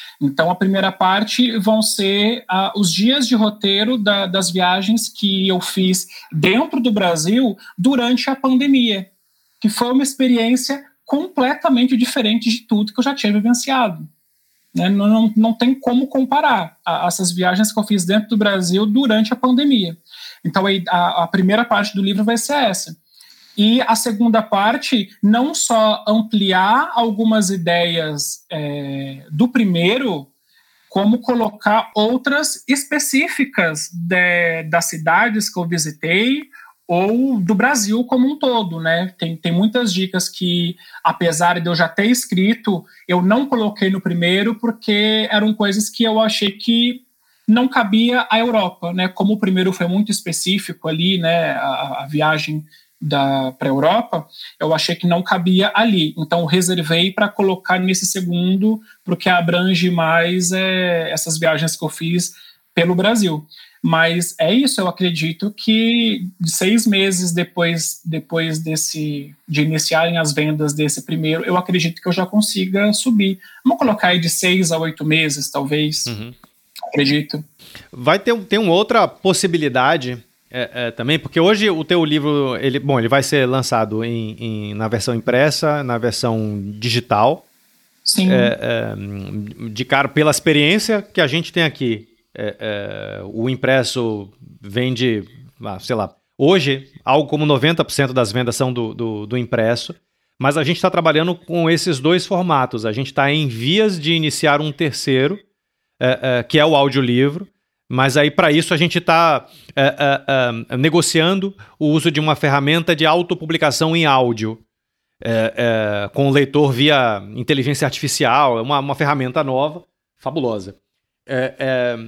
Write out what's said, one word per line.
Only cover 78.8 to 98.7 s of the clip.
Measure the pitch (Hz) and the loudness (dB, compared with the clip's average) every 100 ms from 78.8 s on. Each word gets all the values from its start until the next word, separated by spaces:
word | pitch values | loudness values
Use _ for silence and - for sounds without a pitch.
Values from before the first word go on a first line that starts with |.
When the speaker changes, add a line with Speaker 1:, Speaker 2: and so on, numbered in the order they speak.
| 214 233 185 | 2 2 0
Speaker 2:
possibilidade, | - 190 180 196 165 147 127 131 165 127 123 - _ _ | 0 0 0 0 0 0 2 2 2 -2 -10 -14 _ _
é, | 127 120 123 120 | -8 -8 -6 -8
é, | |
também, | 113 120 156 | -4 -2 -2
porque | - 170 | -2 0
hoje | 170 208 214 | 2 2 0
o | 165 151 | -2 0
teu | 175 | 0
livro, | 156 151 147 147 135 117 | 2 0 0 0 0 -2
ele, | 135 135 | -2 -2
bom, | 143 131 | 0 0
ele | 113 | 2
vai | 139 | 0
ser | 135 147 127 | 2 0 2
lançado | 131 127 117 110 110 | 0 0 0 0 -2
em, | 117 117 110 - | -4 -6 -8 -8
em, | 117 107 104 | -8 -8 -8
na | 104 110 | -6 -4
versão | 110 131 113 | -2 -2 -4
impressa, | 127 120 147 143 156 147 | 0 2 2 0 -2 -2
na | 131 117 | -2 -2
versão | 117 - 120 113 107 104 98 104 | -2 -2 -2 -2 -2 -6 -8 -6
digital. | 120 120 - 104 120 156 _ _ _ _ _ _ | -2 -2 0 2 2 2 _ _ _ _ _ _
Speaker 1:
Sim. | - - 185 | -4 0 2
Speaker 2:
É, | 127 120 117 | 4 2 0
é, | 117 117 113 104 101 101 98 104 104 - 113 | -4 -4 -4 -8 -10 -10 -10 -10 -10 -12 -12
de | 107 - | -8 -2
cara, | 135 135 | 0 0
pela | 151 151 | 2 2
experiência | 139 - 147 147 208 220 208 | 2 2 4 4 2 0 -2
que | 202 - | -2 -2
a | 151 | 0
gente | 156 165 | 0 -4
tem | 180 | -2
aqui, | 160 - 127 107 113 _ _ - | -2 -2 -4 -4 -8 _ _ -10
É, | 104 - | -10 -8
é, | 110 104 101 104 104 101 | -8 -6 -8 -10 -12 -12
o | 95 110 123 | -10 -4 -4
impresso | 127 131 135 120 131 117 104 98 _ - - | 0 2 2 2 -2 -4 -4 -8 _ -20 -20
vende, | 101 110 127 120 120 107 95 - - - | -8 -4 -2 0 0 0 -4 -16 -20 -16
ah, | 110 92 | -12 -10
sei | - 117 | -4 -2
lá, | 95 _ _ - | -4 _ _ 0
hoje, | 139 190 139 135 135 - | 4 4 2 -4 -6 -10
algo | - 139 143 | 0 2 2
como | 151 151 | 0 2
noventa | 139 151 170 | 2 2 0
por | 151 | -2
cento | - 135 | 0 0
das | 127 113 | 0 0
vendas | 117 120 - | 0 -2 -2
são | 131 | -2